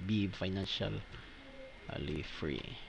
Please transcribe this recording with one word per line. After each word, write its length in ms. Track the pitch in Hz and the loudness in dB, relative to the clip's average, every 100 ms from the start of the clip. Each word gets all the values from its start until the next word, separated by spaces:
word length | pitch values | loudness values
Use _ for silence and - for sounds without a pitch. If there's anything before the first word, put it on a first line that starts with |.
| 92 | 4
"Be 240 | 107 98 | 6 6
financially 1900 | 90 92 95 101 - 101 101 - - - - - - - - - - 71 78 - - | 2 0 2 2 2 2 0 -4 -8 -10 -12 -12 -12 -12 -10 -6 -2 0 0 -2 0
free." 240 | 78 65 - - | 0 0 -2 -8